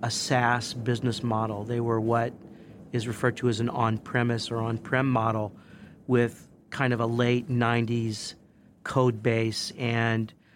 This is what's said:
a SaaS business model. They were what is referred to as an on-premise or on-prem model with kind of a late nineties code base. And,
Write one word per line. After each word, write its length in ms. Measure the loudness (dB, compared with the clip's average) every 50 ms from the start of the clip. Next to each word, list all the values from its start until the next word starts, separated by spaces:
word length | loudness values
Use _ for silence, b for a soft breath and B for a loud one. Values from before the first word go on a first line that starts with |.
| -6
a 80 | -4
SaaS 640 | -4 -4 -2 0 2 2 4 4 2 0 -2 -4 -8
business 480 | -6 -2 -2 -2 0 0 -2 -2 -2 -2
model. 400 | -2 0 0 0 -2 -4 -6 -6
They 160 | -4 -4 -2
were 220 | 0 0 0 0
what 320 | 2 2 2 2 2 0 -4 -10 -18 B B B B B B B B B -4
is 160 | -4 -2 -2
referred 300 | -4 0 0 0 0 2
to 100 | 0 0
as 100 | 2 2
an 120 | 0 -2
on-premise 800 | 0 0 0 2 0 -2 -4 -2 0 2 2 2 0 -2 -2 -4
or 80 | -4 -2
on-prem 500 | -2 -2 -2 -4 -4 -2 0 0 2 2
model 480 | 2 2 2 2 0 0 -4 -4 B B B B B B B B B B B
with 400 | 2 4 4 4 2 0 -6 -16 -20 -20 -20 _ _
kind 240 | -2 0 0 2 2
of 80 | 0
a 60 | 0
late 420 | 0 2 2 4 4 4 2 0 0
nineties 880 | 0 2 2 2 2 2 0 0 0 -2 -2 -2 -4 -6 -8 -12 -14 -16 b b b b b b b _ _
code 380 | -2 2 4 4 4 2 2 0
base. 500 | 0 2 2 0 0 -2 -4 -6 -8 -8 -6
And, 520 | -4 -2 0 0 2 2 2 0 -2 -4 -8 b b b b